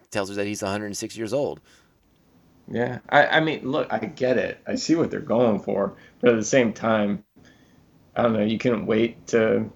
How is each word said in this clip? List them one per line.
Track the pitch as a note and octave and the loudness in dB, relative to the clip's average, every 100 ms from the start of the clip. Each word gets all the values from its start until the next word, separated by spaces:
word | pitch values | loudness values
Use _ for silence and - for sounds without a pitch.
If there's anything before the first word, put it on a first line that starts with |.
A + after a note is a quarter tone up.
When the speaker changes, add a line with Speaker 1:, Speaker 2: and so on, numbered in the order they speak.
| _ | _
Speaker 1:
tells | G#2+ G2 | -6 -4
her | G2+ | -4
that | G2+ | -6
he's | G#2 | -4
a | G2+ | -4
hundred | G#2 G#2 | -4 -6
and | G2 | -8
six | A2 G#2 | -10 -8
years | A2+ | -4
old. | C3 A#2+ D2 - - _ _ _ _ _ _ _ _ - | -2 -2 -6 -14 -20 _ _ _ _ _ _ _ _ -8
Speaker 2:
Yeah. | A#2 B2+ B2 - | -4 -4 -6 2
I, | C#3+ - | 4 4
I | D#3 | 2
mean, | D#3 - B2+ | 0 -2 -4
look, | D3 - | -4 -2
I | A2 | -4
get | A3 - B2+ A#2 | -6 -2 0 0
it. | F#2 - - | -2 -6 -8
I | C3 | -6
see | - E3 | 0 0
what | C#3 | 0
they're | G2+ | -4
going | - A2 A#2+ G#2 | -2 2 2 2
for. | - G2+ G2 - - _ | -2 -2 -2 -6 -20 _
But | B2 | 2
at | A2+ | 4
the | G#2+ | 2
same | C#3 A#2 | 2 2
time, | - A2+ A2 G#2 G2+ - _ - _ _ _ _ _ _ - | 0 0 2 0 -4 -8 _ -20 _ _ _ _ _ _ 0
I | |
don't | A#2 | 0
know, | A2 | 2
you | G#2+ A2 | 0 0
couldn't | B2+ A2 F#2 | 0 0 0
wait | A2 A#2 - - | 2 0 -2 -2
to | A#2 A2 A2 A2 | 2 2 2 -2